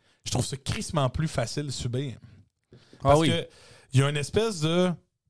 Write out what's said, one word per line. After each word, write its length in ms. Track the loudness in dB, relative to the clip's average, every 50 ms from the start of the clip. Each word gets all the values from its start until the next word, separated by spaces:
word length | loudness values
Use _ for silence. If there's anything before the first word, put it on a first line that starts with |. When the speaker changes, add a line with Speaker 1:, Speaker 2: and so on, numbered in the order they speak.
| _ _ _ _ -10
Speaker 1:
Je 60 | -4 -4
trouve 120 | -4 -4
ça 120 | -4 -6
crissement 520 | -8 -6 -6 -4 -4 -6 -4 -2 0 0 0
plus 200 | 0 -2 -4 -2
facile 380 | -2 -4 -4 -4 -4 -6 -6
de 40 | -6
subir. 480 | -6 -6 -6 -4 -4 -4 -6 -8 -10 -14 -18 -20 -20 -20 _ _ _ _ _ _ -20
Speaker 2:
Ah 40 | -20 -20 _ -14 -2 4
Speaker 1:
Parce 180 | 4 6 6
Speaker 2:
oui. 80 | 6 4
Speaker 1:
que 180 | 2 0 -2 -6 -12 -20 -20 -20 -20 -20 _ _ 2
il 80 | 2
y 20 | 4
a 60 | 4
une 60 | 0
espèce 440 | -2 -4 -2 0 0 0 0 -2 -2
de, 300 | -2 0 2 2 2 2 0 -4 _ _ _ _ _